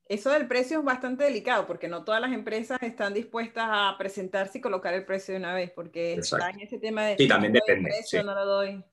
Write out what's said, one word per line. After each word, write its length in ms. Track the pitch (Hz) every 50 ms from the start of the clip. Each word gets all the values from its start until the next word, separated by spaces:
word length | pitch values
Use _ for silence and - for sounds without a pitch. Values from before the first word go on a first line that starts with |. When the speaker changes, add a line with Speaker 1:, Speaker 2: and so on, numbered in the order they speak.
| _ -
Speaker 1:
eso 220 | 202 208 - 269
del 160 | 294 302 269
precio 320 | 240 240 247 254 254 320 311
es 60 | 277
bastante 400 | 269 254 254 262 254 262 277 285
delicado 420 | 285 240 208 - 247 247 202 175
porque 220 | - 165 - 185 175
no 160 | 170 165 156
todas 160 | 214 220 226
las 120 | 240 262
empresas 460 | 247 214 208 - 214 220 226 - 254 247
están 300 | 240 226 233 - 208 202 202
dispuestas 520 | 214 226 - 233 233 233 226 - 226 226 220
a 280 | 214 202 202 196 196 -
presentarse 600 | 190 190 - 202 185 185 - 196 196 196 - 226
y 20 |
colocar 340 | - 226 185 185 - 175 175
el 100 | 190 190
precio 300 | - 190 190 190 196 190
de 60 | 190
una 140 | 180 170 185
vez, 180 | 185 175 175
porque 400 | - 170 170 165 - 170 170 170 175
está 220 | 175 165 - -
Speaker 2:
Exacto. 200 | - 175 180 196
Speaker 1:
en 40 | 202
ese 180 | 208 - 240 -
tema 260 | 214 220 220 214 214
de 120 | 214 202 -
Speaker 2:
Sí, 80 | 139
también 260 | - 101 98 107 107
Speaker 1:
"¿Doy 100 | 110 120 -
el 0 |
Speaker 2:
depende, 240 | 104 98 95 90 -
Speaker 1:
precio 300 | - - - - 185 180
Speaker 2:
sí. 20 |
Speaker 1:
o 0 |
no 120 | 202 202 196
lo 100 | 196 196
doy?". 380 | 196 196 196 202 196 196 190 - _